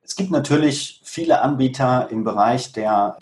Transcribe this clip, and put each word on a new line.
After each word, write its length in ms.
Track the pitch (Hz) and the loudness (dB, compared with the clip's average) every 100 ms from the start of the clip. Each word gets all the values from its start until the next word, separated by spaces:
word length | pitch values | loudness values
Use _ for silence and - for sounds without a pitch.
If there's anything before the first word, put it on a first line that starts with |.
Es 140 | - - | -14 -8
gibt 160 | 190 | -2
natürlich 680 | 156 135 147 151 135 - - | -2 2 2 2 0 -8 -14
viele 380 | - - 165 - | -14 -6 0 2
Anbieter 680 | 135 135 131 131 131 127 - | 2 2 0 2 2 2 0
im 140 | 110 | -4
Bereich 480 | 107 101 110 127 - | -4 2 2 0 -4
der 440 | 110 107 104 104 - | -4 0 2 0 -4